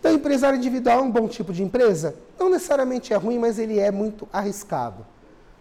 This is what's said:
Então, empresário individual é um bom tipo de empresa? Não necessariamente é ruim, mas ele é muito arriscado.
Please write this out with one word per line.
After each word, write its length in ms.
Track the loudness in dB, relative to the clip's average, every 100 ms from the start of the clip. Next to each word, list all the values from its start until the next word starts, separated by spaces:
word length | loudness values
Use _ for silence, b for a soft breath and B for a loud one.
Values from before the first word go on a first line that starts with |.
Então, 120 | 2
empresário 440 | 2 2 2 2 2
individual 420 | 0 0 2 2
é 40 |
um 80 | 2
bom 180 | 0 -2
tipo 240 | -4 -8
de 100 | -4
empresa? 540 | -2 4 4 4 -2 -8 -14 -2
Não 120 | 0
necessariamente 640 | 2 2 0 0 -2 -2
é 40 | -2
ruim, 220 | 0 0
mas 200 | 0 -2
ele 200 | -2 0
é 140 | 0
muito 360 | 0 -4 -6 -8
arriscado. 760 | -6 -4 -6 -6 -6 -6 -8 -20 -20 b b b b